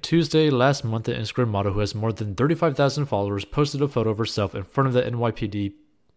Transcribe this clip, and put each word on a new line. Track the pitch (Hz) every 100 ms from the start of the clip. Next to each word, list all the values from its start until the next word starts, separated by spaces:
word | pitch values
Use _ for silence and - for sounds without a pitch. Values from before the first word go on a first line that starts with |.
Tuesday. | - 170 156 156 156
Last | 127 131 139
month, | 113 113
the | 113
Instagram | 120 110 - 120
model, | 101 101
who | 98
has | 104
more | 107 110
than | 107 104
thirty-five | 95 139 160 170
thousand | 139 139 143 139
followers, | 101 101 101
posted | - - 143 139
a | 139
photo | 123 110
of | 107
herself | 110 - 98
in | 104
front | 98 - 135
of |
the | 123 117
N | 120
Y | 117
P | - 107
D | 101 101 - _ _ _